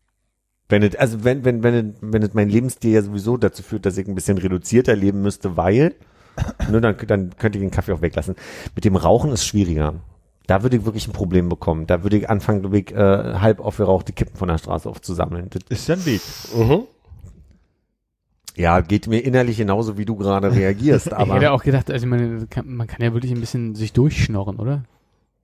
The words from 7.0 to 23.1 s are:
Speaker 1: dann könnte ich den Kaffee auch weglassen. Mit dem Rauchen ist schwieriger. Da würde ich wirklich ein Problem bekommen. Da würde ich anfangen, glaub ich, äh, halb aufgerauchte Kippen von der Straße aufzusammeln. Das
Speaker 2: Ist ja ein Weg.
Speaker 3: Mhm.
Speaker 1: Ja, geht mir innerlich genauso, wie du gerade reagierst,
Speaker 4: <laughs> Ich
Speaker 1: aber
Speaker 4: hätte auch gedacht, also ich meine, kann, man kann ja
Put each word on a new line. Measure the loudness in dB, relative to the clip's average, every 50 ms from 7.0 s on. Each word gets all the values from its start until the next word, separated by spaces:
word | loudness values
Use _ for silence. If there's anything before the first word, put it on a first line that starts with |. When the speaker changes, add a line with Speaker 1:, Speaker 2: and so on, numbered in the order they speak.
| 0 0
Speaker 1:
dann | 0 0 0 -4 -4
könnte | -4 -2 -2 -2 -2
ich | -4
den | -2
Kaffee | -2 -4 -2 -2
auch | -2 -2
weglassen. | -2 -2 -2 -4 -4 -6 -8 -10 -12 -18 -16 -16 -16 -12 -4
Mit | -2 0
dem | 2 2
Rauchen | 4 4 4 4 4 2 0
ist | -2 -2 -2
schwieriger. | 0 0 0 2 2 0 0 -2 -2 -4 -8 -12 -20 -20 _ _ _ _ _ _
Da | 0 0 0
würde | 2 2 0
ich | 0 0
wirklich | -2 -6 -6 -6 -8
ein |
Problem | -6 -4 -2 2 2 2 2 0
bekommen. | -2 -2 -2 -2 -2 -2 0
Da | 0 0 0 2
würde | 2 0 0
ich | 2 0
anfangen, | -2 0 0 0 -2 -2
glaub | 0 0 0
ich, | 0 0 -2
äh, | 0 2 4 4 4 2 0 -2 -2 2
halb | 2 2 2 2
aufgerauchte | -2 -6 -4 0 2 2 2 2 0 -4
Kippen | -6 -4 -6 -6 -6
von | -4 -2 -2
der | -2 -2
Straße | -2 -4 -6 -6 -6 -10
aufzusammeln. | -12 -12 -10 -6 -4 -4 -4 -4 -4 -8 -8 -8
Das | -10 -10 -8 -8
Speaker 2:
Ist | -8 -4 -2 -2
ja | -2
ein | -2 0
Weg. | -2 -2 -2 -4 -8 -14 -16 -12 -4 0
Speaker 3:
Mhm. | 2 4 4 4 2 0 -4 _ _ _ -20 -20 -20 -20 -20 -20 -20 -20 _ _ _ _ _ _ _ _ _ _ _ _ _ _ _ _ _ _ _ _ -14 -6
Speaker 1:
Ja, | -2 2 2 4 2
geht | 2 2 0 0 0 0
mir | -2 0
innerlich | 0 2 2 2 2 2 0
genauso, | -2 0 0 0 0 -2 -4 -6 -6
wie | -4
du | -4 -4
gerade | -2 0 0 2 2 2 2
reagierst, | 2 2 2 2 0 2 4 4 4 4 2
Speaker 4:
<laughs> | -2
Ich |
Speaker 1:
aber | -2 -2 0 2 2
Speaker 4:
hätte | 2 2 2
auch | 2 0 0
gedacht, | 2 0 0 0 -2
also | -4 -4 -2
ich | 0
meine, | 0 0 0 -2 -4 -6 -8 -8
kann, | -8 -10 -8 -8 -8
man | -8 -8
kann | -8 -6 -4
ja | -2 -2